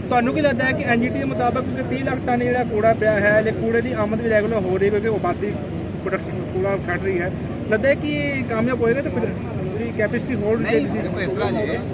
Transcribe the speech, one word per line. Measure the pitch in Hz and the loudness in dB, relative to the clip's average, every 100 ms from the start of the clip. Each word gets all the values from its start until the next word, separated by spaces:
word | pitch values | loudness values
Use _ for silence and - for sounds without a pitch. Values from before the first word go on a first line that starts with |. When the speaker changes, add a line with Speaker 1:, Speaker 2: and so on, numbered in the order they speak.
Speaker 1:
ਤੁਹਾਨੂੰ | - 247 240 | 2 2 2
ਕੀ | 277 | 2
ਲੱਗਦਾ | 294 254 262 | 0 2 0
ਹੈ | |
ਕਿ | 247 | 0
ਐਨ | 254 240 | 2 2
ਜੀ | 240 | 2
ਟੀ | 269 | 0
ਦੇ | 269 | -2
ਮੁਤਾਬਕ | 262 247 240 | 0 0 0
ਕਿ | 254 240 254 | -2 -4 -4
ਤੀਹ | 254 | -2
ਲੱਖ | 269 262 - | -2 -2 0
ਟਨ | 240 | 0
ਜਿਹੜਾ | 247 247 | 2 0
ਕੂੜਾ | 240 220 220 | 0 2 4
ਪਿਆ | 220 214 | 4 4
ਹੈ, | 214 202 214 | 4 6 4
ਹਲੇ | 220 | 4
ਕੂੜੇ | 220 226 233 | 0 0 0
ਦੀ | 240 | 0
ਆਮਦ | 240 208 220 | 0 0 0
ਵੀ | 233 | 2
ਰੈਗੂਲਰ | 220 208 226 | 2 2 0
ਹੋ | 185 185 | 0 2
ਰਹੀ | 196 | 2
ਹੈ | 208 | 2
ਕਿਉਂਕਿ | 226 | 0
ਆਬਾਦੀ | 214 175 175 208 202 - - - - | 0 0 -2 -2 -4 -6 -6 -6 -4
ਪ੍ਰੋਡਕਸ਼ਨ | 190 185 - - - | -4 -4 -4 -6 -4
ਕੂੜਾ | 185 190 196 - | -2 0 0 -2
ਫੈਕਟਰੀ | 175 185 185 | -2 0 0
ਹੈ, | 180 - - - - | -2 -4 -6 -6 0
ਲੱਗਦਾ | 214 262 | 2 2
ਹੈ | 285 | 2
ਕਿ | 294 | 0
ਇਹ | 294 285 277 | -2 -2 -2
ਕਾਮਯਾਬ | 254 226 233 254 | -2 0 0 2
ਹੋਏਗਾ | 226 247 | 2 2
ਤੇ | 285 | 0
ਫਿਰ | 240 220 - - - - 208 | -2 -2 -2 -6 -4 -4 -4
ਜਿਹੜੀ | 233 220 | -4 -2
ਕੈਪੈਸਿਟੀ | 214 240 - 247 | 0 0 -2 -2
ਹੋਲਡ | 202 226 | 0 0
Speaker 2:
ਨਹੀਂ, | 220 | 2
Speaker 1:
ਜਿਹੜੀ | 226 - | 2 2
ਸੀ | 220 | -2
Speaker 2:
ਦੇਖੋ | - - | -2 -2
ਇਸ | 190 | -2
ਤਰ੍ਹਾਂ | - - | -2 0
ਜੀ | - 214 233 - | 0 -2 -2 -4